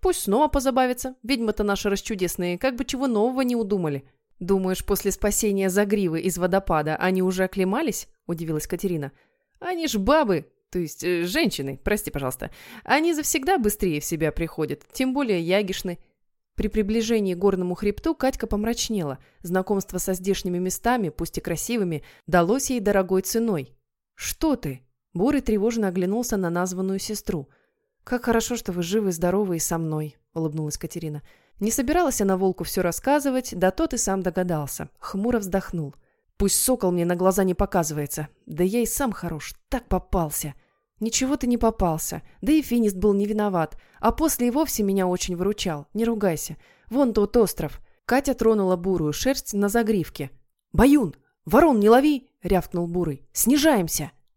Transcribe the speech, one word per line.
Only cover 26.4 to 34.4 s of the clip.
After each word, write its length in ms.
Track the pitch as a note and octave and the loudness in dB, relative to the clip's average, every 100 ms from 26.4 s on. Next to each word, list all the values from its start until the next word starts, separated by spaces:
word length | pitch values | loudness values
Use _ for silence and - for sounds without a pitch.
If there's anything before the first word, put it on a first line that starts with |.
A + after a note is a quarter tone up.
| F3 | 0
названную 500 | F3 F#3 F3+ F#3+ F#3+ | -2 -2 -2 -4 -4
сестру. 500 | - G#3 - E3 C#3 _ _ _ _ _ | -6 -8 -6 -6 -8 _ _ _ _ _
«Как 220 | - A#3+ A#3+ | -8 -4 0
хорошо, 300 | A3+ A3 A#3+ | 0 0 -4
что 140 | - | -4
вы 120 | F3+ | -4
живы, 280 | E3+ G#3 G3 | -2 0 0
здоровы 460 | E3 F3 F#3 G3+ E3 | 0 0 0 0 -2
и 20 | |
со 180 | - E3 | -2 -2
мной», 400 | D#3+ D#3 D3+ - _ | -2 -4 -6 -10 _
улыбнулась 440 | E3 D#3+ D#3 D3+ - | -6 -4 -4 -6 -6
Катерина. 460 | D#3+ F3 D#3+ D3 - _ _ - | -10 -8 -8 -10 -14 _ _ -4
Не 120 | G#3 | -2
собиралась 500 | A3+ B3+ E4 E4 - | 0 2 2 2 2
она 160 | G3 F#3 | 2 2
волку 260 | F#3+ - | 2 0
все 180 | E3 - | -4 -2
рассказывать, 720 | F3 E3 - D4 C#4 B3+ B3+ F3+ | -2 -2 0 2 2 -2 -4 0
да 140 | F#3 | 0
тот 220 | F#3+ E4 | 2 -2
и 40 | A#3 | -2
сам 240 | - F#3+ | -2 -2
догадался. 680 | F3+ F3+ | 0 -2